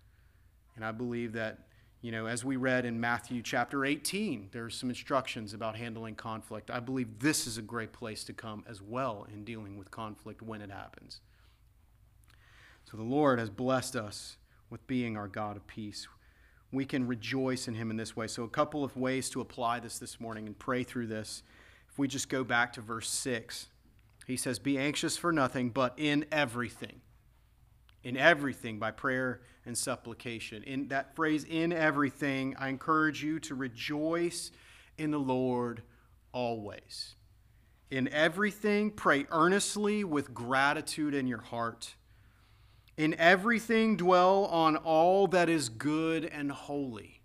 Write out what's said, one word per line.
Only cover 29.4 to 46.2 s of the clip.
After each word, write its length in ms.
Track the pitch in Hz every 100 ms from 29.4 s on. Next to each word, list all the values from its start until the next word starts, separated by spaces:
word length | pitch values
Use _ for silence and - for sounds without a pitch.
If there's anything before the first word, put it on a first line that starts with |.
| - - 120
and 120 | 113
supplication. 840 | 135 120 117 110 123 113 - 110
In 240 | 101 135 139
that 300 | 139 - -
phrase, 260 | 156 151
"in 300 | - 160 170
everything," 840 | 170 156 143 139 - 143 135 131 131
I 140 | 135
encourage 520 | 135 - 156 156 127
you 200 | 151 160
to 140 | - 131
rejoice 960 | 131 113 131 147 156 170 170 - - - - - - -
in 140 | 156
the 80 | 147
Lord 640 | 131 127 127 123 120 120 - - _ - _
always. 840 | 127 120 113 104 104 - - - - - _ _ - _ _ -
"In 160 | 135 127
everything, 840 | 151 165 175 208 190 214 208 208
pray 340 | 208 185 139 -
earnestly 760 | 165 170 196 - 208 208 208 196
with 280 | 147 135
gratitude 800 | 117 120 135 139 151 - - 151
in 140 | 143 127
your 140 | 117
heart. 540 | - 117 113 117 - - _ - - _ _ - - - - -
In 200 | 156 -
everything, 840 | 165 190 214 226 - 220 220 190
dwell 480 | 180 180 185 196 196
on 320 | 165 160 151
all 500 | 165 160 175 190 196
that 220 | 180 165
is 180 | 165 123
good 560 | 110 139 156 160 160